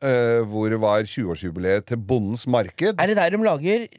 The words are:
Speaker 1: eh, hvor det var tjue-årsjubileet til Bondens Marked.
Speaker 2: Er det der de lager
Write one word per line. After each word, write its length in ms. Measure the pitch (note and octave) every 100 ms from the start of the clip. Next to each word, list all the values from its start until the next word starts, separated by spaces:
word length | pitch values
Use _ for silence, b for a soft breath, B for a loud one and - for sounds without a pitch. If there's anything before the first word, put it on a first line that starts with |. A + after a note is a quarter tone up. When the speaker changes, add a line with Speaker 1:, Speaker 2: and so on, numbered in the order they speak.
Speaker 1:
eh, 400 | C#3 B2 A#2+ A#2
hvor 240 | G#2+ G#2+ A2
det 120 | A2
var 160 | G#2+ G#2 G#2+
tjue-årsjubileet 760 | - G2 D#2+ F2+ E2 F#2 G2+ -
til 100 | A#2
Bondens 480 | G2+ B2+ G2+ A#2+ C3
Marked. 540 | B2 F#2 - F#3+ F3+
Speaker 2:
Er 80 | F#3
det 80 | G#3
der 140 | F3
de 80 | G3+
lager 500 | A3 D3+ E3 A3 A3+